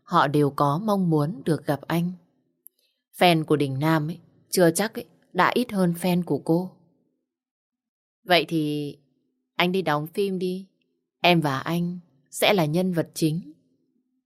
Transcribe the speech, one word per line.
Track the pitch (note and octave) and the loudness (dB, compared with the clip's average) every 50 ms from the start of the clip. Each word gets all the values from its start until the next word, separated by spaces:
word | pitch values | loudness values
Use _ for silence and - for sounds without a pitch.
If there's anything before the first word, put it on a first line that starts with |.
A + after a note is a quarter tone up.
họ | _ - F3+ E3 C3+ | _ 0 2 2 2
đều | C#3+ C#3 D3 D3 C#3 | 4 2 2 2 2
có | C#3+ - D3 C#3+ C#3+ - A3 | 0 0 0 0 0 -2 -2
mong | G#3+ G3+ G3 F#3 E3+ | -2 0 0 0 2
muốn | D#3+ D3+ D3 D3+ G#3+ C#4 - | 2 0 0 -2 -6 -6 -4
được | - D3+ - - | -2 -2 -2 -2
gặp | - C#3+ C#3 - | -4 -4 -4 -4
anh. | - D#3+ E3+ E3+ F3+ F#3 - _ _ _ _ _ _ _ _ _ _ _ _ _ _ _ _ _ _ - - | -4 -2 -2 -2 -4 -6 -10 _ _ _ _ _ _ _ _ _ _ _ _ _ _ _ _ _ _ -2 2
Fan | F#3+ F3+ E3+ D#3+ D#3 | 4 4 4 2 2
của | - D#3 | 2 2
Đình | C#3+ D3 C3+ C3+ C3 | 2 0 -2 -2 -2
Nam | D3+ D#3+ D#3+ D#3 D3 D#3 | 0 2 2 0 0 -4
ấy, | F3+ - - _ _ _ _ - | -8 -12 -16 _ _ _ _ -4
chưa | - F#3+ F3 E3 | 0 2 4 4
chắc | E3+ - G3+ A3+ - | 2 0 -2 -4 -6
ấy, | - - _ _ _ _ _ | -10 -14 _ _ _ _ _
đã | - F3+ F3 C3+ - | 0 2 2 2 2
ít | - B3 - | 0 -2 -2
hơn | G#3 F#3+ F#3 E3+ E3+ E3+ | 0 0 0 0 0 -2
fan | - F#3 F3 F3+ | -2 0 0 0
của | F3 - D3 B2+ | 0 -2 -4 -2
cô. | - - E3 E3+ F#3 F#3 - _ _ _ _ _ _ _ _ _ _ _ _ _ _ _ _ _ _ _ _ _ _ _ _ _ _ _ _ _ _ | 0 0 0 0 -2 -6 -12 _ _ _ _ _ _ _ _ _ _ _ _ _ _ _ _ _ _ _ _ _ _ _ _ _ _ _ _ _ _
Vậy | - F3 E3+ D3 - | 2 2 2 2 0
thì | E3+ D#3+ D3+ D3 D3+ D3 D3 C#3+ - _ _ _ _ _ _ _ _ _ _ _ _ | -2 -2 -2 -2 -4 -6 -6 -10 -12 _ _ _ _ _ _ _ _ _ _ _ _
anh | - F3+ F3+ | -2 -2 0
đi | F3+ F#3+ | 0 -2
đóng | E3+ D#3 D3 D3 D3+ | 0 0 -2 -2 -4
phim | D#3+ - G#3+ G3+ G3 F#3+ F3+ | -6 -4 -4 -4 -4 -4 -4
đi. | F#3 F3+ F3+ F#3+ F#3+ _ _ _ _ _ _ _ _ _ _ _ | -4 -6 -6 -8 -12 _ _ _ _ _ _ _ _ _ _ _
Em | - F3 F3+ E3 | 4 4 4 4
và | D3+ C#3+ C3 C3+ | 2 0 -2 -4
anh | - - E3+ F3 F3 F3 F3+ F3+ - _ _ _ _ _ | -4 -4 -4 -4 -4 -6 -8 -10 -14 _ _ _ _ _
sẽ | - - A3+ - | -4 0 2 2
là | G#3 F#3 D#3+ | 4 2 2
nhân | D3 D#3 F3+ F#3 F#3+ | 0 0 0 -2 -2
vật | F3 E3 D#3 - - | -2 -4 -4 -6 -4
chính. | - E3+ D#3 D3+ F3 A#3 D4 - _ _ _ _ _ _ _ _ _ _ _ _ _ _ | -2 -2 -2 -2 -4 -8 -12 -18 _ _ _ _ _ _ _ _ _ _ _ _ _ _